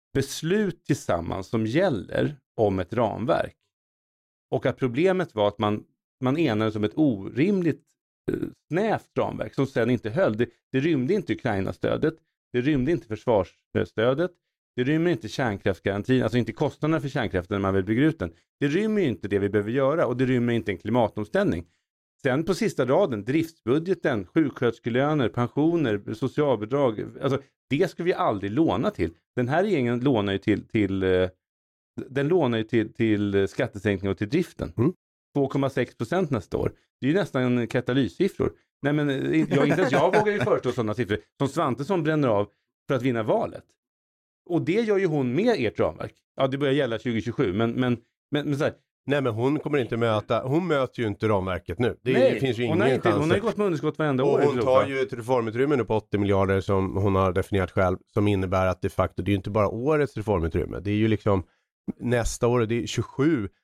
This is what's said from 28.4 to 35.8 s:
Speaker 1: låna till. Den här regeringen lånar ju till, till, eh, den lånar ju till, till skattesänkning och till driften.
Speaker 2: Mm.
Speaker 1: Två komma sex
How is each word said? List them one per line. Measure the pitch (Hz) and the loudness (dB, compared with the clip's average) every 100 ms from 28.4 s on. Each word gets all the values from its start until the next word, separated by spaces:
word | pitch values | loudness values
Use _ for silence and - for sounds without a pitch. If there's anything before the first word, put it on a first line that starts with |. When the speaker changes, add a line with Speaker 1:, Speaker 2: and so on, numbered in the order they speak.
| 101 | -2
Speaker 1:
låna | 120 160 95 202 | 0 2 2 -2
till. | - 82 - _ 120 | -2 -4 -4 _ -4
Den | 123 | 0
här | 160 | 0
regeringen | 208 160 120 120 | 2 2 0 0
lånar | 135 113 101 | 2 2 0
ju | 98 | 0
till, | - 101 - | 0 0 0
till, | 113 98 98 | 0 0 2
eh, | 92 92 90 - _ _ _ _ _ - - | 2 2 2 -4 _ _ _ _ _ -14 -8
den | 131 143 | -4 0
lånar | 180 131 113 | 2 2 0
ju | |
till, | 110 117 110 | 0 0 0
till | - 113 104 101 98 98 | 0 2 2 2 2 0
skattesänkning | - 120 101 107 98 98 | -2 -6 -2 -2 0 -2
och | 95 | -4
till | 104 | -2
driften. | 160 - - - - | -2 -2 -6 -8 0
Speaker 2:
Mm. | 135 - _ _ _ | -2 -2 _ _ _
Speaker 1:
Två | 143 135 | -4 -2
komma | 143 135 | 0 -2
sex | 131 | -2